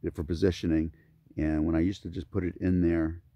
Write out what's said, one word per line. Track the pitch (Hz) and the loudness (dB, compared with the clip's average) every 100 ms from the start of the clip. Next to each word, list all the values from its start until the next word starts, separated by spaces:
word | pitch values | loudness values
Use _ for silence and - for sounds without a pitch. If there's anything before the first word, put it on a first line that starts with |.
| 85 - | -6 -6
for | |
positioning. | 73 85 92 87 90 80 80 - _ _ _ - | -4 0 2 2 0 0 0 -6 _ _ _ -4
And | 78 78 | -2 0
when | 78 80 | 0 2
I | |
used | 85 98 | 0 -2
to | 90 | -8
just | 87 82 | -10 -6
put | 101 | -4
it | 90 - | -4 -2
in | 92 90 | 2 4
there | 87 82 80 85 - | 4 2 0 -4 -14